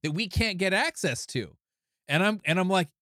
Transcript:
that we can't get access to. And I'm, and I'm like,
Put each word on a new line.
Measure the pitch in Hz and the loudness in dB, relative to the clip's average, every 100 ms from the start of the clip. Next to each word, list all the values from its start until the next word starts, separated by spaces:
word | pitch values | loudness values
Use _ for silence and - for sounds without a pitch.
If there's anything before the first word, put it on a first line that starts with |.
that | 151 | -4
we | 156 220 | -2 -2
can't | - 226 185 | 0 0 0
get | 190 | 0
access | 190 311 - 156 123 - | 2 0 -2 -4 -2 -4
to. | 131 90 - _ _ _ _ - | -6 -6 -14 _ _ _ _ -2
And | 147 | 2
I'm, | 202 214 | 2 0
and | 147 170 | 0 2
I'm | 185 | 4
like, | 190 165 _ | 2 0 _